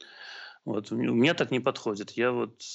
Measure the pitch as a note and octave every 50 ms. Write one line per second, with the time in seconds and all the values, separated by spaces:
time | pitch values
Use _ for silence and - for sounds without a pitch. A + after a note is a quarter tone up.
0 | - - - - - - - - - - - - - - A2 G#2 G#2+ - A#2 A#2
1 | B2 B2 B2 A#2 A#2+ D#3 E3+ E3 D3 A2+ C3+ B2+ - C#3 C3 - - A#2 G#2 G2
2 | G#2 - - - A#2+ B2 B2 A#2+ A#2 A2+ - - - - -